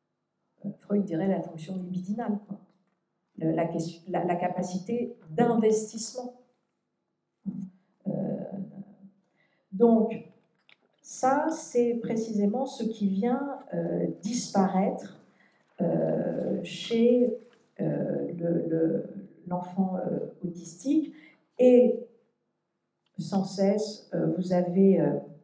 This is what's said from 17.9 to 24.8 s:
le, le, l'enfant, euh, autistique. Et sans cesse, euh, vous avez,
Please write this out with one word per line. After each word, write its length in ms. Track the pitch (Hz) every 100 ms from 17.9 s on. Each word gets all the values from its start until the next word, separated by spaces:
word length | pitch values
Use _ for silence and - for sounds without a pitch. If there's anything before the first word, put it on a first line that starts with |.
| 147 - - - 175
le, 300 | 170 170 165
le, 360 | 165 165 - - - - - 175
l'enfant, 500 | 180 - 196 185 185
euh, 220 | - - - -
autistique. 680 | 175 - - - 269 311 285 - - _ _ -
Et 480 | 247 247 - - - _ _ _ _ _ _ _ _ _ _ -
sans 280 | 156 196
cesse, 640 | 180 - 196 208 - - -
euh, 220 | 175 160 175
vous 160 | 185
avez, 480 | 180 175 180